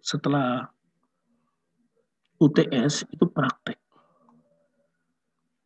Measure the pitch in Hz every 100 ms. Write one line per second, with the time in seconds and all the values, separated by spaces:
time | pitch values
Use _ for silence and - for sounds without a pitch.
0 | - 147 135 143 127 123 143 _ _ _
1 | _ _ _ _ _ _ _ _ _ _
2 | _ _ _ _ 147 165 147 139 135 -
3 | - - 175 - 131 - - - _ _
4 | _ _ _ _ _ _ _ _ _ _
5 | _ _ _ _ _ _